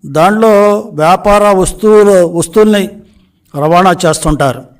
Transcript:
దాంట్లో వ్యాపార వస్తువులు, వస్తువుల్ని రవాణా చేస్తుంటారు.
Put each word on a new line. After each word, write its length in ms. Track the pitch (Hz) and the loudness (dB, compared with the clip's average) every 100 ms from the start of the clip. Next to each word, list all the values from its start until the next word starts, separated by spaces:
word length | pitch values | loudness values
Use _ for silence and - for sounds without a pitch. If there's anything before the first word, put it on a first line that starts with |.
దాంట్లో 500 | - 143 175 214 226 208 208 208 220 147 | -6 -2 0 0 2 2 2 0 -6 -4
వ్యాపార 420 | 156 185 208 208 208 190 | 0 0 0 0 2 0
వస్తువులు, 560 | 180 - 220 214 202 190 170 170 | -2 -2 2 4 4 2 0 -2
వస్తువుల్ని 440 | 165 220 214 208 185 - - _ _ _ _ | -4 0 2 0 -4 -10 -20 _ _ _ _
రవాణా 400 | 143 151 175 185 175 | -6 0 2 2 0
చేస్తుంటారు. 580 | 175 156 156 151 139 120 135 _ | -2 -4 -4 -2 -4 -6 -14 _